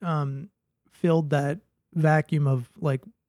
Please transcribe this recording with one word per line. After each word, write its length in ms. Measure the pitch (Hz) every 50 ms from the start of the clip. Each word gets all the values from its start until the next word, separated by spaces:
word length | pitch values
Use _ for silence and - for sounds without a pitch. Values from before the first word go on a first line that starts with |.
| 190
um, 480 | 170 160 151 143 139 135 135 139 - _ _ _ _ _ _ _ _ _
filled 380 | _ - 170 160 165 156 143
that 280 | 151 143 143 143 156 196 - _ _ _ _ _ -
vacuum 520 | 170 156 156 156 156 - - 165 147 147
of, 240 | 135 135 127 120 - _ -
like, 220 | 165 147 135 131 - 220 - _ _